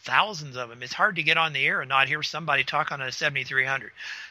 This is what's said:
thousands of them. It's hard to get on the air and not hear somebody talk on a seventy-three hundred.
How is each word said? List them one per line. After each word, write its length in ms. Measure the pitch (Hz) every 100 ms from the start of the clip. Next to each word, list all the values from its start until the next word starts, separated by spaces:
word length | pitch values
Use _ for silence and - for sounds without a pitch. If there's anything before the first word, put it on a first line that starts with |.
thousands 540 | - 127 196 185 147 127
of 120 | 120
them. 140 | 120
It's 120 | 123
hard 220 | - 202 170
to 60 |
get 140 | 156 160
on 160 | 160
the 120 | 139
air 180 | 143 190
and 60 | 135
not 200 | 135 135
hear 140 | 151
somebody 420 | 139 151 160 139
talk 260 | 131 151 151
on 100 | 143
a 120 | 131
seventy-three 540 | - 151 139 127 135 131
hundred. 260 | 135 135 - - - -